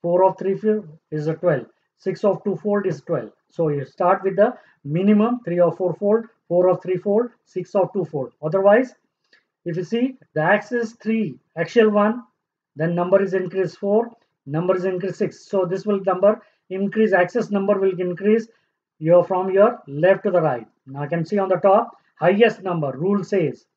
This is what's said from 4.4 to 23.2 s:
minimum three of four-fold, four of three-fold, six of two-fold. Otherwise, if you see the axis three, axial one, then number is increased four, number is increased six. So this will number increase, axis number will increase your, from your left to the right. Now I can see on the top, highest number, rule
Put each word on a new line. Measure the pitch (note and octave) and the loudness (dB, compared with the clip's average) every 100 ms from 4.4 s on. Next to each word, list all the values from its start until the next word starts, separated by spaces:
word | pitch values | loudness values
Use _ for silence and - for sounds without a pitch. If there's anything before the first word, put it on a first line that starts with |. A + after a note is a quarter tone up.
| A3+ - _ _ | 0 0 _ _
minimum | C#3+ D#3+ G3+ G#3 A3+ B3 | -6 0 2 4 2 -2
three | - F3 | -4 0
of | E3+ E3 | 0 0
four-fold, | F3+ D#3+ G3+ A3 A3 _ _ | -4 -2 0 0 -2 _ _
four | F3 F#3 | 2 2
of | F3+ | 0
three-fold, | F3+ F3+ G3+ G#3 B3 _ | -2 -4 0 0 -2 _
six | _ F#3 F3 | _ -10 -4
of | G3+ F3 | -2 -2
two-fold. | G3+ F3 D3 B2+ _ | -4 -6 -6 -8 _
Otherwise, | D#3 F#3+ G3 A3 B3+ _ _ _ _ _ _ _ | -4 2 4 4 2 _ _ _ _ _ _ _
if | E3+ E3+ | -8 -8
you | |
see | F3 A#3 C4 B3+ _ | -4 -2 -2 -6 _
the | D3+ | -2
axis | D#3+ G3+ - A#3+ A3+ - | 2 0 0 -6 -6 -8
three, | G#3+ A3+ F3+ B2+ _ D#3+ | -4 -4 -4 -8 _ -8
axial | E3 A#3+ A3 | 0 2 4
one, | G#3 G#3 A#3+ - _ _ _ _ C#3+ | 4 0 -2 -12 _ _ _ _ -6
then | E3 | -2
number | E3+ F3+ G3 | -2 2 2
is | G3 | 2
increased | F#3 F3+ F#3+ F3 - | -2 -4 -4 -4 -4
four, | G3+ G#3 A#3 - _ _ C#3 | 0 0 0 -10 _ _ -6
number | D#3 F3+ F#3+ | -4 -2 -2
is | |
increased | F#3+ F3+ F#3+ D#3+ | -2 -4 -6 -6
six. | G3+ - - | -6 -6 -6
So | G3 | -4
this | F3 F#3 | -2 -4
will | G#3 G3 | -4 -2
number | F#3+ F#3 G3+ A#3+ _ _ _ | -2 2 2 0 _ _ _
increase, | F#3+ G3+ A3 A3 | -6 -4 0 2
axis | F3+ C4 B3 A3 | 2 2 -2 -2
number | G3+ G3 G3+ | -2 0 0
will | F#3+ F3+ | 0 -2
increase | F3+ E3+ G3+ A3+ A3+ _ _ _ _ _ | -6 -2 0 0 -2 _ _ _ _ _
your, | D#3 F3 | 4 4
from | E3+ F3+ F#3+ | 4 -2 0
your | F#3+ A3 A#3+ - | 4 2 2 -12
left | C#3+ F3+ G3 | 0 2 2
to | G#3 | 2
the | F3+ | 0
right. | D#3 A#2+ A2+ _ - | 0 -4 -10 _ -16
Now | C#3 | -12
I | C#3+ | -6
can | E3+ | -4
see | D#3+ G#3 | -2 -2
on | F#3+ | 0
the | F3+ | 2
top, | G3 G3 - - _ _ | 4 4 2 -12 _ _
highest | E3 G3+ A3+ A3 | 0 4 2 2
number, | F#3 E3+ C#3+ | -6 -4 -4
rule | B2+ F3+ G3+ | -4 -2 -2